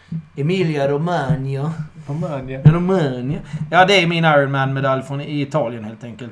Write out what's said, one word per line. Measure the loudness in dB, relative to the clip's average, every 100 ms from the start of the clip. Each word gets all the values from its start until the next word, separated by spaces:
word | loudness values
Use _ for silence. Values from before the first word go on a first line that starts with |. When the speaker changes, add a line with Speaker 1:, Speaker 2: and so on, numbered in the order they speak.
| -12 -12 -10 -4
Speaker 1:
Emilia | -2 0 0 0 0
Romagna. | 0 -2 -2 0 -2 -4 -4 -6 -6 -12 -14 -10
Speaker 2:
Romagna. | -6 -6 -6 -8 4 6
Speaker 1:
Romagna. | 6 4 2 0 -2 -4 -6 -8 -10 2
Ja, | 4 6
det | 6
är | 4
min | 2 4
Ironman-medalj | 4 4 0 -2 0 0 -2
från | -4 -8
i | -6 -6
Italien, | -2 -2 -4 -6
helt | -12 -14
enkelt. | -14 -14 -16